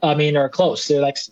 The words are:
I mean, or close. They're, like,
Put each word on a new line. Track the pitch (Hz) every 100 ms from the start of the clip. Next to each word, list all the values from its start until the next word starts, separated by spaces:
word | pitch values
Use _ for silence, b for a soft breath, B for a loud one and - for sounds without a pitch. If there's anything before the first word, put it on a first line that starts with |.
I | 160 147
mean, | 151 147
or | 135
close. | - 180 - -
They're, | 143
like, | 139 - -